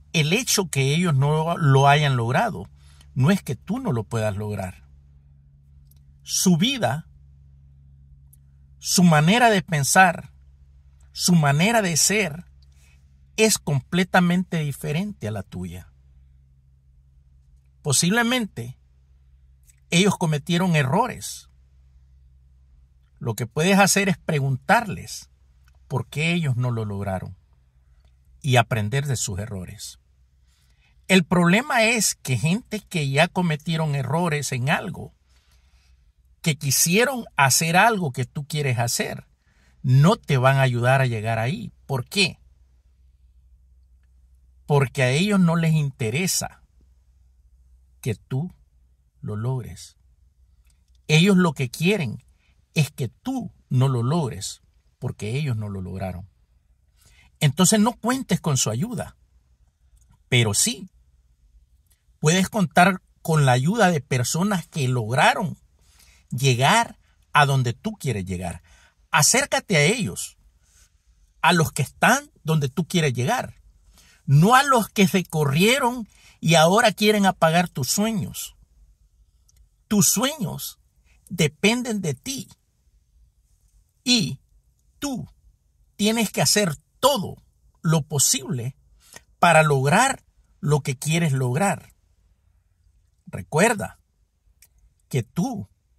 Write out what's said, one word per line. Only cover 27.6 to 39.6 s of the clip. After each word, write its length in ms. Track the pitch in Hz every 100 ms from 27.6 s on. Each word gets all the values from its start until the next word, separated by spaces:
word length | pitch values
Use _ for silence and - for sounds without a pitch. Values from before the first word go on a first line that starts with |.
| _ _ _ _ _ _ _ _
y 140 | 139
aprender 520 | 123 113 113 104 139 143
de 100 | 113
sus 240 | - 95
errores. 580 | 107 98 87 101 - - _ _ _ _ _ _ _ _ _ _ -
El 160 | 190
problema 580 | - 180 170 202 302 254
es 320 | 220 240 -
que 240 | - - 123
gente 400 | 156 202 - 214
que 320 | - 175 139
ya 160 | 139 175
cometieron 680 | - 175 147 - 160 160 143
errores 560 | 123 160 175 147 135
en 180 | 127 131
algo, 460 | 202 202 101 101 - _ _ _ _ _ _ _ _ _ _ _ _
que 140 | 165 139
quisieron 680 | 143 - 170 185 254 254 - -
hacer 400 | 135 - 165 180
algo 360 | 220 214 160
que 120 | 123
tú 220 | 123 - 139
quieres 320 | 151 139 120
hacer, 480 | 120 - - 127 - _ _ _